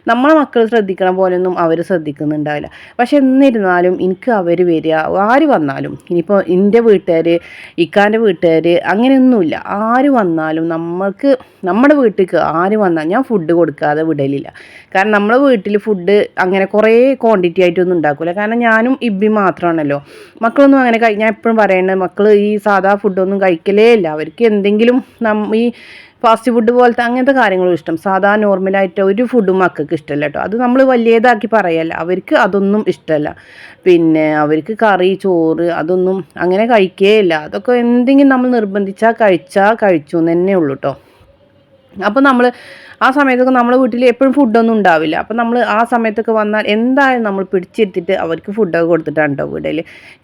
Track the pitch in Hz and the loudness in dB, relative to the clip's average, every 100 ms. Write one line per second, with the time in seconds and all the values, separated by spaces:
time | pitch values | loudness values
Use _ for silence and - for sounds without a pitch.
0 | - 240 277 320 277 240 226 233 196 185 | -4 0 2 2 2 0 0 0 -2 -2
1 | 185 185 185 180 185 180 170 165 170 180 | -2 0 0 0 -2 -2 -2 -2 -2 -4
2 | 151 143 151 151 151 147 - - - - | -4 -6 -6 -4 -4 -6 -10 -16 -10 -6
3 | 247 285 262 262 277 226 190 175 180 185 | 0 2 2 4 2 2 0 0 0 0
4 | 185 185 - 214 170 170 180 160 156 156 | -4 -4 -4 -2 0 0 0 0 0 -2
5 | 156 175 208 269 311 208 143 139 143 143 | -2 -2 0 2 2 0 -2 -6 -10 -10
6 | - 170 170 202 - 180 202 226 233 190 | -6 -4 0 0 0 0 2 2 4 2
7 | - 165 165 170 - - - - 165 202 | 2 0 0 -2 -4 -20 -8 -4 -2 0
8 | 208 220 220 170 170 160 165 170 - 190 | 2 2 0 0 0 2 2 0 0 0
9 | 254 269 254 233 160 - - 202 220 247 | 2 4 4 2 0 -4 -8 -6 -2 0
10 | 285 254 185 160 156 160 165 165 170 180 | 2 2 0 -2 -4 -4 -4 -6 -6 -6
11 | 196 196 277 262 - _ 185 202 277 294 | -6 -2 0 0 -4 _ -4 0 2 2
12 | 233 190 185 165 151 156 190 214 190 165 | 0 0 -2 0 -2 -2 0 0 0 -2
13 | 156 220 269 214 156 170 160 147 151 151 | -2 -2 -2 -4 0 0 0 -2 -2 -2
14 | 160 147 139 139 - - - - - 190 | -2 -2 -2 -4 -8 -18 -20 -20 -6 -2
15 | 208 208 208 254 285 233 202 208 220 196 | 0 0 2 2 2 2 0 -4 -2 -4
16 | 175 208 - - 185 196 190 214 220 226 | 0 0 0 -2 -2 0 0 0 2 4
17 | 262 262 226 202 180 175 180 175 180 175 | 2 2 0 2 0 2 0 2 0 0
18 | 151 147 165 185 208 233 233 220 240 269 | -2 -2 -6 -4 -4 -2 0 2 0 -2
19 | 240 190 214 214 190 151 175 165 143 143 | -4 -2 0 0 -2 -2 -2 -2 -2 -6
20 | - - - - - - 277 269 247 226 | -10 -20 -20 -6 -2 4 4 4 2 2
21 | 233 208 220 208 226 220 202 185 185 190 | 0 0 -2 -2 -2 2 2 2 0 -2
22 | 180 - 208 202 208 208 208 196 190 202 | -4 0 2 2 2 -2 0 0 2 0
23 | 214 185 190 196 190 165 - 202 226 233 | -2 -2 -2 0 0 -2 0 2 4 4
24 | 160 156 156 - 233 208 202 208 233 247 | 0 -6 -8 -2 0 0 0 0 2 0
25 | - - 226 214 202 220 240 - - - | -4 -6 -4 -2 -2 -2 -2 -6 -16 -20
26 | - _ 233 220 262 233 220 247 247 233 | -20 _ 0 2 0 0 2 2 2 2
27 | 233 254 254 262 214 185 180 165 165 165 | -2 -2 0 2 2 0 0 -2 -4 -6
28 | 202 190 202 214 208 190 190 196 190 202 | -2 0 2 2 0 0 -2 -2 -2 -2
29 | 196 202 247 247 190 185 175 - 147 160 | -2 0 0 0 0 0 0 -2 -6 -8
30 | - 147 147 147 185 226 247 262 269 247 | -6 -6 -6 -6 -6 -4 0 2 2 2
31 | 226 226 240 202 214 220 180 165 160 - | 2 2 2 0 0 -2 0 -2 -4 -6
32 | 165 185 - 302 202 196 196 214 180 - | -4 -6 -2 0 0 0 0 0 -2 -4
33 | - 151 151 - - - - - 190 175 | -4 -4 -4 -10 -20 -20 -20 -4 0 2
34 | 165 156 156 151 151 156 156 214 220 185 | 2 0 0 0 0 -2 -4 -2 0 2
35 | 185 190 196 170 160 160 170 165 156 185 | 0 -2 -2 0 0 -2 -2 -4 -2 -2
36 | 185 190 - - 175 185 233 226 190 - | -2 -4 -8 -6 -2 0 2 2 0 0
37 | 196 220 185 156 151 202 226 247 240 240 | 2 2 2 -2 -6 -6 -2 0 0 0
38 | 247 277 277 262 254 247 208 202 196 196 | 2 4 4 2 0 -2 -2 -4 -6 -2
39 | 220 226 208 170 - 196 196 226 208 165 | -2 2 2 0 -2 0 0 2 0 0
40 | 143 170 165 170 185 190 147 135 139 131 | -2 -2 0 0 0 0 -2 -4 -6 -8
41 | _ _ _ _ _ _ _ _ _ - | _ _ _ _ _ _ _ _ _ -6
42 | 208 240 277 247 247 - - - - - | -2 2 2 2 0 -2 -12 -20 -18 -2
43 | 226 277 277 247 254 254 240 254 254 240 | 0 2 2 2 2 2 2 2 0 2
44 | 254 240 269 262 254 226 226 226 185 160 | 0 2 2 2 2 2 2 2 2 2
45 | 160 165 - 226 233 240 214 208 233 240 | 0 -4 -4 -4 -2 -2 0 -2 0 -2
46 | 220 214 226 220 208 214 208 208 240 269 | -2 -4 -2 -2 -2 -2 -2 0 0 2
47 | 269 254 214 196 185 190 180 - 208 185 | 2 0 -2 -4 -4 -6 -4 -4 -4 -4
48 | 175 185 165 165 - 202 190 170 165 160 | -4 -4 -4 -6 -6 -4 -2 0 0 -2
49 | 156 151 151 139 147 156 147 156 - - | -2 -2 -2 -4 -8 -8 -8 -8 -10 -16
50 | - - | -20 -8